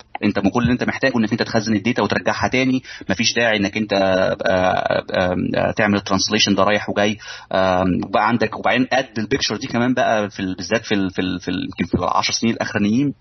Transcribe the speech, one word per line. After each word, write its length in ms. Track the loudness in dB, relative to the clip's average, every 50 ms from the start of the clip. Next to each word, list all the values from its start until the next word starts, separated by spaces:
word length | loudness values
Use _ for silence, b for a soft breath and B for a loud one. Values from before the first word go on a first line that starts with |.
| -20 _ _ -2 0
انت 140 | 0 0 2
م-، 100 | 0 2
كل 140 | 2 2
اللي 100 | 2 2
انت 120 | 0 0 -2
محتاجه 320 | -4 -2 0 0 0 2
انك 160 | 2 0 0
انت 100 | 0 -2
تخزن 320 | -2 0 0 -2 0 2 -2
الداتا 280 | 0 0 0 0 0
وترجعها 460 | 0 0 0 0 0 -2 0 0 0 0
تاني، 340 | 2 2 2 2 0 -2 B B B B B -4
مفيش 240 | -2 0 0 0 0
داعي 220 | 2 2 2 2
انك 200 | 2 0 0 0
انت، 160 | -2 -2 0
آه، 440 | 2 2 2 4 4 2 2 0 0 0 0
آه، 880 | 2 2 4 2 2 2 0 0 0 -2 -2 -2 -2 -2 0 0 0 0 0 -2 -2 0
آه، 140 | 0 0 0
تعمل 260 | 0 2 2 2 2
الترانسليشن 580 | 0 0 0 -2 0 0 0 0 0 2 2 2
ده 80 | 2
رايح 280 | 4 2 2 0 -2 -2
وجاي. 280 | 0 0 0 0 -2 -6 B B B B B B
آم، 480 | 0 2 2 4 2 2 2 2 2 0 -2
وبقى 240 | -2 0 2 2 2
عندك، 300 | 2 2 0 -2 -2 -2
وبعدين 280 | 0 0 2 2 2 2
قد 260 | 0 -2 -2 -2 -6 -6
البيكتشر 380 | -2 -2 -2 -2 -2 -4 -4
دي 100 | -4 -6
كمان 280 | -4 -2 0 0 2 2
بقى 360 | 2 2 2 2 0 0 -2
في 100 | -4 -4
ال-، 140 | -4 -4 -4
بالذات 300 | -6 -4 -2 -2 -2 0
في 100 | 0 0
ال-، 160 | 0 0 -2
في 120 | -2 -2
ال-، 180 | -2 -2 -4 -4
في 100 | -4 -4
ال-، 140 | -4 -4 -6
يمكن 200 | -8 -4 -6 -4
في 100 | -2 -2
العشر 380 | -2 0 0 0 0 0 0
سنين 220 | -4 0 0 0 0
الاخرانيين 600 | 0 -4 -4 -2 0 2 2 2 2 0 0 -2 -6